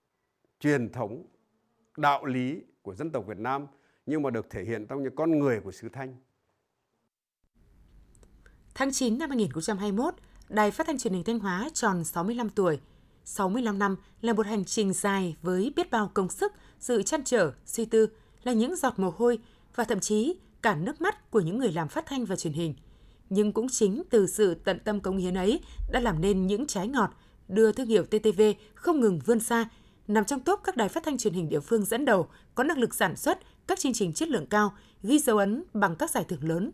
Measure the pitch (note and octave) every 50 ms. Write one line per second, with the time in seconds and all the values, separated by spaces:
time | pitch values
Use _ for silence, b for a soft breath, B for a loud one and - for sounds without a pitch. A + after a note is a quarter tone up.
0 | _ _ _ _ _ _ _ _ _ _ _ _ - D3 D3 C3+ A#2+ G#2 - B2
1 | A#2+ G2+ A2+ D3 F#3 - _ _ _ _ _ _ _ _ _ _ _ _ _ -
2 | D3+ D3 C#3 C3+ - C#3+ B2+ B2+ B2+ B2+ D3+ G3 - _ _ _ - G2+ F#2 F#2
3 | D3+ E3 D#3 B2+ G2+ G2 G#2+ F#2 A2 B2 C3+ C#3 C#3+ C#3+ b b b b b b
4 | b b D3 D#3 C#3+ C3+ A#2 A2+ G#2 - - G#2+ F#2 A2+ A#2 G#2+ G#2+ G#2+ C3+ C#3
5 | C#3 C3 B2+ - D#3+ E3 D#3+ D3+ C#3+ C3+ A#2+ G#2 F#2+ G2 F#2 - - A2+ - C3
6 | C3+ C3 B2+ B2 _ _ _ _ _ _ _ _ _ _ _ _ _ _ _ _
7 | _ _ _ _ _ _ _ _ _ _ _ _ _ _ _ - - - - -
8 | - _ - - - - _ - b b b b b b b - C4+ C4+ C4+ -
9 | C4+ A#3+ G#3+ B3+ E4 C#4+ C#4 A#3+ G#3+ D#3 - D#3 E3 - G#3+ F#3 G3+ G#3 F#3+ G3+
10 | C4+ E4 F4+ - b b b b b b - G#3+ G#3+ G#3 G3+ - G#3+ - D#4 -
11 | - A3+ F#3 F3+ E3 - A#3 A#3 G3 G3+ F3 F3+ A3 D#4 D#4+ - - G#3+ F#3 F3
12 | E3 - - F3 E3+ G3+ A#3+ A#3+ A#3+ G#3 - - G3 F3 D#3 C3+ b b b b
13 | b b b b b - - - G3 F#3 G3 C4 B3 A3 G3+ G3 G#3 G3+ G3 F#3
14 | b b b b - A#3 A3+ G3+ A3 G3+ A3+ G#3 F#3 - - - G#3+ F#3+ F#3 -
15 | - G#3 G3 G3 F#3+ F3 D3+ - D#3 F3+ F3+ F3+ G3 C#4 D4+ - F4 - - A3+
16 | G#3 F#3 - G3+ F#3+ F3+ - - F#4+ G#4 G#4 b b b b b - - B3 A3
17 | G3 - D#4 D#4+ C4+ - B3 A3+ F3+ D3 B2 - - - - - A3+ A3+ - A3
18 | A3 G#3+ b b b b b b b B3+ B3+ A3 A3+ C4+ F#4 E4 - B3+ - -
19 | F#3+ F#3 F3 - A#3 A#3+ A#3+ A3 b b b b b b b - A3+ G#3+ A#3 G3
20 | - - G#3+ G#3+ A3 D4 F#4 - b b b b - A3+ F#3+ D3 D#3+ B3 D#4 -
21 | E4 F#4+ G#4+ - - _ - A3 F3 D#3 F#3 B3 C4+ G#3+ D3+ F3 E3 D3 - D4+
22 | D#4 - C#4 C4+ A#3+ F3+ F#3+ - - E3+ C#3+ D#3+ E3+ D#3+ C#3 - b b b b
23 | b b b b b b F#3+ G3 G#3 G#3 G3 - A3+ C4 - - A3 G3 F#3+ C4
24 | F#4 - - A3 G3 - - - G#3+ F#3+ E3 - - - F#3 - - - G#3+ G3+
25 | F#3+ F#3+ F#3+ F#3+ F3+ F3+ F3+ F#3+ F3+ G3 B3+ F4 B B B B B B - B3+
26 | A#3+ A#3 F3+ D#3 E3 G3 G#3 F#3+ F#3 F#3 G3+ G3+ D4 D4 - G3 F3 A3 C#4+ C4
27 | G#3 - b b b b b b b - - G#3+ A3 A3 G#3+ B3+ C4 A3 A3+ G3
28 | D#3+ - - G#3+ - A3 F#3+ F3 G#3+ G#3+ G3+ B B B B B - F4 E4+ D4+
29 | A#3 G#3+ F#3 D#3 B2+ - A#3+ A3+ A3 - A#3+ A#3 A3+ A3+ B B B B B B
30 | B B G#3 A3+ G#3 - C#4+ C4 - - F#4+ G4+ - - - B3 G#3+ F#3 - E4
31 | D#4 D#4 C#4+ A#3+ - G3+ D#3+ F#3 E3+ D3 - D3 C#3+ - A#3 A3 G3+ - A3 A#3
32 | D4 C#4+ A3 F#3 D#3 - b b b b b - B3+ D#4 E4+ C#4 A#3 - - -
33 | G#3+ F3+ D3 - - C#4+ F4+ F#4 b b b b b - F4+ - - C#4 A3+ -
34 | G#3 F3 D#3 - D#4+ E4 C#4 F#3+ D3+ - G3+ G#3 G#3 G3+ B B B B B B
35 | B G3 C#4 D4+ D4 - A3 G#3+ G3 G3 G#3+ C4+ F#4 - - G#3+ G3+ F#3+ E3+ -
36 | C#4+ E4 - B3 F3 - F3+ C3 C#3+ D#3+ D#3+ E3+ G3 D4